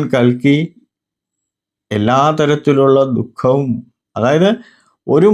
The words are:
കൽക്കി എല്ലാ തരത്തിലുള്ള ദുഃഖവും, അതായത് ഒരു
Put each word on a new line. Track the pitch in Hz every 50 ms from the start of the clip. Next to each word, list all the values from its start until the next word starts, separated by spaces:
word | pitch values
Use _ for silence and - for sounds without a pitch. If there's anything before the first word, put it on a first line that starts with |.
| 147 120 -
കൽക്കി | 127 120 123 123 123 - 143 143 151 165 165 _ _ _ _ _ _ _ _ _ _ _ _ _ _ _ _ _ _ _ _ _ _ _ -
എല്ലാ | 107 104 104 113 127 135 143 156 156 156
തരത്തിലുള്ള | 151 143 147 147 - 151 139 135 139 135 135 135 135 135 120
ദുഃഖവും, | 110 113 - _ - - 127 131 143 139 127 113 120 - _ _ _ _ _ -
അതായത് | 107 110 127 147 160 180 202 233 240 - - _ _ _ _ _ _ -
ഒരു | - 131 139 170 214